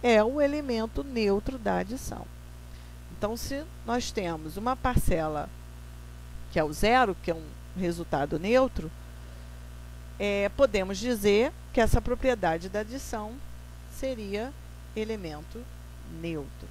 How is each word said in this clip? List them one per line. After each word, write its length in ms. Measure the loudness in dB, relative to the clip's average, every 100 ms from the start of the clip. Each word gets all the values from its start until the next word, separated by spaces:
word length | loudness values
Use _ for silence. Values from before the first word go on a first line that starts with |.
é 220 | 8 8
o 180 | 8 4
elemento 600 | 2 2 0 -2 -2 -4
neutro 560 | -4 2 4 4 2 -2
da 180 | 0 0
adição. 480 | 0 -6 -6 -8 -10 -14 -14 -16 -14 -14 -14 -14 -14 -4
Então, 220 | -2 -2
se 260 | -4 -4 -6 -10 -2
nós 260 | -2 0
temos 460 | -2 -2 -4 -6 -2
uma 180 | -2 2
parcela 720 | 4 6 6 4 2 -2 -6 -10 -14 -14 -14 -14 -14 -14 -12 -10 -2
que 60 | 2
é 60 |
o 100 | 2
zero, 420 | 4 6 8 6 2
que 80 | -2
é 60 | -2
um 100 | -4 -14 -10 -2
resultado 640 | -2 -2 0 0 0 0
neutro, 500 | 4 4 4 0 -6 -10 -14 -14 -14 -14 -14 -14 -14 -14 -14 -14 -14 -4
é, 320 | 0 2 0
podemos 480 | 6 6 6 0 -2
dizer 560 | 0 4 6 6 4 0 -2
que 80 | 4
essa 220 | 8 6
propriedade 680 | 4 2 2 4 2 0 -2
da 120 | -4
adição 540 | -4 -8 -6 -8 -8 -10 -12 -12 -14 -16 -14 -6
seria 560 | -4 -4 -4 -4 -4 -8 -14 -14 -10 -6
elemento 680 | -4 -4 -6 -10 -10 -12 -12 -14 -14 -14 -12 -8
neutro. 480 | -4 -4 -6 -12 -14